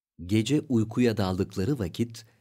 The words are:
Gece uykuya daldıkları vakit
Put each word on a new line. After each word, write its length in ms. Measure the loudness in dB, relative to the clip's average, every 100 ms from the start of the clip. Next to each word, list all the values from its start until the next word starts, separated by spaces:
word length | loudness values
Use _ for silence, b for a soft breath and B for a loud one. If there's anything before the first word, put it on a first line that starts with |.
| _ -12 0
Gece 360 | 0 2 0
uykuya 560 | 2 0 2 2 2 2
daldıkları 640 | 0 0 -2 -2 -2 -2
vakit 460 | -4 -4 -6 -6 -20 b